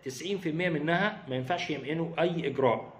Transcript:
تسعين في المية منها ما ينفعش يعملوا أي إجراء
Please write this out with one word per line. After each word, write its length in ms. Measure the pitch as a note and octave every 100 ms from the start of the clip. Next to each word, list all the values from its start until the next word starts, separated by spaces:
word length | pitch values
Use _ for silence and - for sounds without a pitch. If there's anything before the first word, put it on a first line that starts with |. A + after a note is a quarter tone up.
تسعين 340 | C#3 B2+ D#3+ G3
في 100 | E3+
المية 200 | D#3 F3+
منها 540 | D#3 D3+ E3+ G3+ G#3 C#3+
ما 80 | B2+
ينفعش 340 | B2+ F3 -
يعملوا 380 | D3 B2+ D#3+ E3 -
أي 260 | E3+ E3 D3
إجراء 460 | C3 C3 A2+ - -